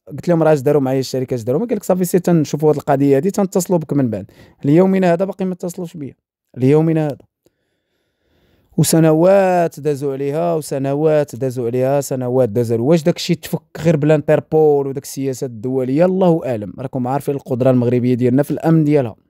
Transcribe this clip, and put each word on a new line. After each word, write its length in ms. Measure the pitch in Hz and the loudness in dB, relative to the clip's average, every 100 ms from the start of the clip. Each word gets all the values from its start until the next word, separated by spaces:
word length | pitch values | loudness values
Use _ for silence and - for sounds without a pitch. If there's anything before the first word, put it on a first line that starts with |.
| - | -18
قلت 200 | 131 175 | -8 -2
لهم: 160 | 165 | 2
"راه 100 | 156 | 4
اش 60 | 151 | 2
داروا 220 | 131 147 | 2 2
معايا 180 | 127 135 | 0 -2
الشركه، 360 | 123 131 127 127 | -2 -4 -4 -4
اش 80 | |
داروا؟" 220 | 110 147 233 | -2 -2 -2
قال 100 | 226 | -4
لك: 80 | |
"صافي، 220 | - 185 175 | -2 -2 0
سير 140 | 185 | 0
تنشوفوا 500 | 180 170 143 147 151 | 2 2 0 0 0
هاد 60 | 147 | 0
القضيه 420 | - 135 143 135 | 0 0 2 2
هادي، 140 | 196 | 0
تنتصلوا 480 | 202 190 190 175 175 | -2 -2 -2 -2 -2
بك 140 | 156 | 0
من 160 | 143 123 | -2 -2
بعد". 220 | 104 101 _ - _ 139 | -4 -10 _ -20 _ 2
ليومنا 480 | 160 190 190 180 | 4 4 2 2
هذا 120 | 170 196 | 0 -2
باقي 200 | 190 185 | -4 -6
ما 80 | |
اتصلوش 440 | 180 175 185 170 165 | -6 -10 -10 -12 -12
بيا، 180 | 143 - _ _ _ 120 | -16 -16 _ _ _ -2
ليومنا 500 | 131 151 165 160 151 | 2 4 2 0 -2
هذا. 100 | 123 _ _ _ _ _ _ _ _ _ _ _ _ _ _ _ - | -6 _ _ _ _ _ _ _ _ _ _ _ _ _ _ _ -2
وسنوات 1000 | 151 165 160 156 180 196 185 180 165 - | 2 4 4 4 4 4 4 2 0 -4
دازوا 340 | 147 135 143 | -6 -4 -4
عليها، 420 | 135 139 151 175 165 | -4 -4 -2 -2 -4
وسنوات 800 | 139 139 135 143 156 151 143 113 | -4 -6 -4 0 2 2 0 -4
دازوا 300 | 131 123 117 | -6 -4 -4
عليها، 360 | 127 131 143 | 0 0 0
سنوات 480 | 135 131 123 127 120 | -2 -6 -2 0 2
دازوا 260 | 113 117 113 | 0 0 0
عليها. 120 | 127 | 2
واش 160 | 170 | 2
داك 120 | 160 - | 0 -2
الشيء 200 | - 165 | -4 -4
تفك 260 | - 165 - 147 | -4 -8 -8 -4
غير 160 | 160 160 | -2 0
بالانتربول 920 | 151 151 147 147 - 156 151 143 139 | 2 2 2 0 0 2 4 2 0
وداك 160 | 135 | -8
السياسات 460 | - 139 135 127 135 | -12 -8 -6 -6 -8
الدوليه؟ 560 | 113 127 131 127 143 180 | -8 -4 -2 -2 0 0
الله 360 | 185 180 165 131 | 2 2 0 -2
اعلم، 280 | 110 101 - | -6 -6 -10
راكم 280 | 131 135 123 | -8 -6 -4
عارفين 280 | 139 - 139 | -4 -4 -6
القدره 340 | - 120 131 | -6 0 2
المغربيه 440 | 127 120 123 123 | 4 2 0 0
ديالنا 300 | 123 123 131 | 0 2 2
في 80 | 143 | 0
الامن 320 | 147 160 160 | -2 2 2
ديالها. 320 | 147 147 117 - | 4 2 0 -8